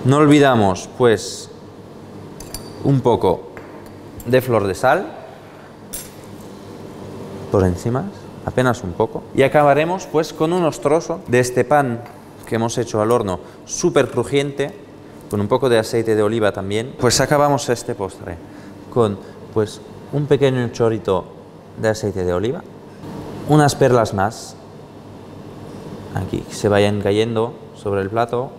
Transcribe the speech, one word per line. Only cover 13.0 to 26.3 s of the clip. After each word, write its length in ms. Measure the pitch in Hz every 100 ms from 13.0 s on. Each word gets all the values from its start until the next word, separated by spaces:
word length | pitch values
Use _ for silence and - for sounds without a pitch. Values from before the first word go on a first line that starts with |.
| 107
horno, 280 | 120 104 90 - - -
súper 440 | - 180 151 120
crujiente, 640 | 123 113 143 143 139 139 - - - - - -
con 100 | 104
un 80 | 104
poco 220 | 127 135
de 80 | 113
aceite 380 | 110 117 113 107
de 80 |
oliva 280 | 104 113 104
también. 440 | 95 95 104 127 -
Pues 220 | 123 110
acabamos 480 | 131 147 147 139 -
este 240 | 120 -
postre 440 | 107 95 - 101 87 - - - - -
con, 280 | 123 110 98 - - -
pues, 260 | 110 104 - - - -
un 120 | 139 147
pequeño 420 | 139 139 127 117
chorrito 560 | - 117 113 92 92 - - - - - -
de 100 | 110
aceite 340 | 107 107 95
de 100 | 90
oliva, 300 | 90 107 170 - - - - - - - - -
unas 260 | 151 147 -
perlas 400 | 135 123 110 98
más, 400 | 98 - - - - - - - - - - - - - - - - - - 101
aquí, 240 | 95